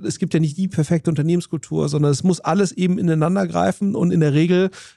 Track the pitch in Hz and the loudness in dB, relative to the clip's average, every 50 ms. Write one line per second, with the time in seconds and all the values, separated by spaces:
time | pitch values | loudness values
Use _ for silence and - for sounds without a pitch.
0 | 98 - - - 190 156 - 156 160 151 147 185 190 190 - 170 151 - 175 160 | -8 -8 -6 -4 -2 -2 0 0 0 0 -2 -4 -4 -2 -2 -2 0 0 0 -2
1 | - 175 156 147 151 165 175 175 - - - 151 - - 156 160 147 147 147 151 | 0 -2 -2 0 0 0 0 -2 -2 -4 -8 -10 -8 -4 -4 -2 -2 0 0 0
2 | 147 143 143 131 - 190 180 - - - 165 202 202 - - - 180 180 180 - | 2 2 2 2 2 0 0 0 -2 0 0 2 0 0 0 -2 0 0 0 0
3 | 190 170 160 156 151 160 185 202 190 165 165 - 180 196 185 - 202 196 196 220 | 0 0 2 2 2 0 0 0 -2 0 0 0 0 0 0 0 -2 -2 0 0
4 | 175 175 180 170 156 147 139 151 165 175 180 180 190 185 - - - - - | 0 2 2 2 2 2 2 2 2 4 2 2 2 0 -4 -8 -20 -20 -20